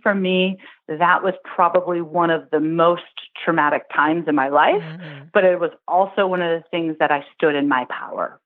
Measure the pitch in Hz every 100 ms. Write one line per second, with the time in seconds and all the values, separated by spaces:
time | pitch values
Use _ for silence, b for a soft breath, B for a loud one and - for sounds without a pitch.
0 | 220 202 185 185 185 190 B B - 156
1 | 170 180 190 180 - - 175 180 180 175
2 | 160 175 170 160 - 156 156 165 170 170
3 | - - - - - 165 147 143 - -
4 | 151 170 156 147 135 147 160 381 - 175
5 | 160 143 - 214 185 175 165 - - 175
6 | 190 202 190 180 170 165 160 175 165 156
7 | 151 143 143 - 160 143 143 131 123 -
8 | - 95 87 -